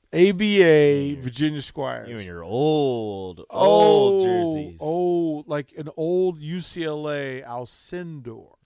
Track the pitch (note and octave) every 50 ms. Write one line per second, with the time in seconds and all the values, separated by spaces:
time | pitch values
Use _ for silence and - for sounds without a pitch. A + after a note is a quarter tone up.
0 | _ _ - D#3 F3+ G3 G3+ F3+ G#3+ G#3 G#3 G3 F3+ E3 D#3 D3+ D3 D3 C#3+ C#3+
1 | C#3 C#3+ D3 C#3 C3 B2+ A#2+ A#2+ D3+ D3+ D3+ D3 C3 - - D#3 C#3 B2+ B2 A#2
2 | A2+ A2+ A#2+ A2 G2 F#2 F2 E2+ E2+ E2+ G#2 B2 D3 D#3 D#3 D3+ C#3+ C3+ B2 A#2
3 | A2 G#2+ G2+ G2 F#2+ F#2 F2+ E2 - - - - F#3 G3 G#3 G#3 G#3 G#3 G#3 G#3
4 | G3+ G3+ G4 F#4+ F#4+ F#3 F3+ F3 - E4 D#4+ - D4+ - E3+ E3 D3+ D3+ E3 F3
5 | F3+ F3+ F3 E3+ E3+ D#3+ D3+ D3 D3+ - D3+ D3 C#3+ _ - E3+ D3+ D3+ - -
6 | D#3 E3 F3+ F3+ F#3 F#3 F3 D#3 D3 D3+ E3+ F3+ E3 - - F3+ E3 D#3 D3+ D3+
7 | D3+ D3+ D3 C#3+ C#3 C3+ C3 C3 C3+ B2 A#2+ B2 B2 A2+ - - - - - F3
8 | F3+ E3+ D#3+ D3 B2 A#2 A2+ A2+ - _ _ _ _